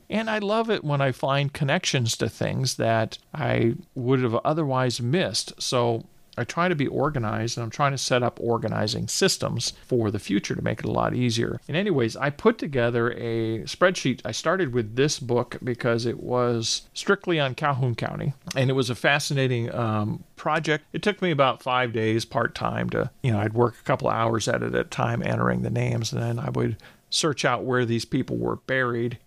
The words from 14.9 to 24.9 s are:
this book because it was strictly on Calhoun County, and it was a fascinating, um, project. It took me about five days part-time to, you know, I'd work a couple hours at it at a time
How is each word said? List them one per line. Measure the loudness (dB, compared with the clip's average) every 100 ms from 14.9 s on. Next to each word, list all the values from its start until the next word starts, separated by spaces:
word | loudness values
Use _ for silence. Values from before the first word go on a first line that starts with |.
| 2
this | 2 0
book | 0 0 0 -6
because | -6 -2 0 0 0
it | -4
was | -2 0 2 0 0 -4 -6
strictly | -8 0 0 2 0
on | 0 0
Calhoun | -2 0 0 0
County, | -4 -2 -4 -6 -6
and | 0 2
it |
was | 2 0
a | 0
fascinating, | 2 2 0 0 0 0 -2
um, | -2 0 0 -2 -4 -10 -8
project. | -2 0 0 -2 -2
It | -2
took | -2 0
me | 0
about | 4 4 2
five | 0 0 0
days | 0 2 2 0
part-time | -2 -2 -2 -4 -2 -2
to, | 0 -2 -2
you | 0
know, | 2
I'd | 0
work | 2 2 0
a | -2
couple | 0 2
hours | 2 0 0 0
at | 0
it | 0 -2
at |
a |
time | -2